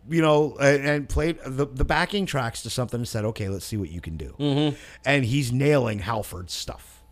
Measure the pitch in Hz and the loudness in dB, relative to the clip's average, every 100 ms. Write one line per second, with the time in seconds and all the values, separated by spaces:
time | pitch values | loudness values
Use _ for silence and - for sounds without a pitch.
0 | - 165 156 151 151 - 139 143 139 147 | 0 4 6 6 4 4 4 4 2 0
1 | 139 151 156 160 135 131 143 127 - 156 | 0 0 0 -2 -6 -2 -2 0 0 2
2 | 175 202 185 139 117 - 113 - 123 120 | 2 0 -2 -2 -2 -6 -6 -4 -2 -4
3 | 120 113 107 110 98 95 - 107 87 82 | -4 -2 -2 -2 -4 -6 -4 -4 -4 -6
4 | 85 80 65 - 143 139 151 139 - - | -8 -10 -10 -4 0 2 0 -2 -12 -8
5 | - 143 120 139 127 123 139 147 120 104 | 0 2 2 0 0 0 4 4 2 -4
6 | 90 113 95 92 90 - - - - - | -4 -4 -6 -10 -10 -10 -10 -12 -16 -20
7 | - | -20